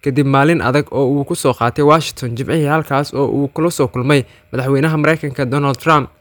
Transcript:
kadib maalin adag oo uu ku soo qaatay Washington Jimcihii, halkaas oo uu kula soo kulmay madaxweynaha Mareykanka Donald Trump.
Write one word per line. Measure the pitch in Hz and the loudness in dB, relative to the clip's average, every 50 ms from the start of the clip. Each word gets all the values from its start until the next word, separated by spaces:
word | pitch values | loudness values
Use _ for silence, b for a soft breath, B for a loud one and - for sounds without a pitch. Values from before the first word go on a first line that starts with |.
| - | -4
kadib | 147 131 139 143 | -2 0 0 2
maalin | 139 135 139 139 156 170 165 | 2 4 4 4 4 2 2
adag | - 120 127 143 143 - - | 0 0 0 0 -2 -2 -2
oo | 123 139 127 139 | 0 0 0 0
uu | 143 139 | 0 -2
ku | - 175 | -4 -6
soo | - - 143 123 | -2 0 0 0
qaatay | - 117 120 120 - 147 | 2 -2 -2 0 2 2
Washington | 147 151 165 147 - - - - 120 117 113 | 4 4 4 2 -4 -10 -8 -8 -8 -6 -6
Jimcihii, | 131 - 139 165 151 143 | -4 -2 -2 0 0 0
halkaas | 147 160 151 - 139 135 147 - - | 0 -2 -2 0 -2 -2 -2 -2 -2
oo | 131 143 120 | -2 -2 0
uu | 107 139 143 139 | 0 -2 -2 -4
kula | _ - 160 175 | _ -2 -2 -2
soo | 165 - 147 123 | 0 0 -2 -2
kulmay | - 127 123 135 147 143 123 b b b b b - | 0 -4 0 2 2 2 0 b b b b b -8
madaxweynaha | 127 131 135 139 135 143 160 156 156 | -6 -2 0 0 0 2 0 0 0
Mareykanka | 147 147 160 156 - 147 127 - 143 | 2 2 0 0 -2 -8 -4 -4 -4
Donald | 127 139 143 143 139 135 123 | -2 -2 -2 0 -2 -2 -2
Trump. | - 165 160 151 135 - _ _ | 0 2 2 2 2 -2 _ _